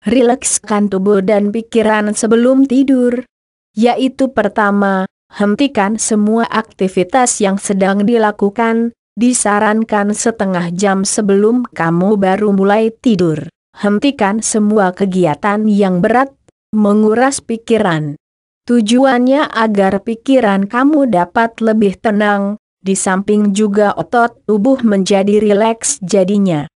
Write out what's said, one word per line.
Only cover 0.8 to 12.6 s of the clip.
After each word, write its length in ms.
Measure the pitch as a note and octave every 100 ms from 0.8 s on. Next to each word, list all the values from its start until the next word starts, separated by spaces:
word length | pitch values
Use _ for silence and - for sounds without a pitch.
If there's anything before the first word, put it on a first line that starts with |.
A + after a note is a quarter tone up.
| G#3
tubuh 320 | F#3+ F#3+ G#3
dan 240 | F#3+ G#3 G#3
pikiran 640 | G#3+ A3+ A#3 G#3+ G#3+ G#3
sebelum 560 | G#3+ A3+ A3+ A#3+ C4+ C4+
tidur. 560 | B3+ C4 C4 B3 A#3+ B3 _ _ _ _
Yaitu 560 | - A#3 - C4 C4 C4+ C4
pertama, 720 | G3+ G3+ G#3 G3+ G3 F#3+ F#3+ _ _
hentikan 640 | - G3+ G#3 C#4 C4+ G3 A3
semua 480 | - G#3+ G#3 A3+
aktivitas 960 | A#3 A3 A3 _ F#3+ F#3+ F3+ C4 B3+ -
yang 160 | G3 G3
sedang 480 | - G3+ F#3+ G3
dilakukan, 880 | G#3 A#3 G#3+ G#3 G3+ G3+ A3+ A3+ A#3 - _ -
disarankan 960 | B3 B3 G#3 G3+ G#3+ A3 A3+ G#3 G3+
setengah 560 | G#3+ A#3 A3+ G3 F3+ F3 F3
jam 320 | G3+ F#3+ F#3+
sebelum 560 | - G#3 G3 G#3 B3 A#3+
kamu 480 | - E3 E3+ F#3 G#3+
baru 320 | F#3+ F#3+ G#3
mulai 400 | G3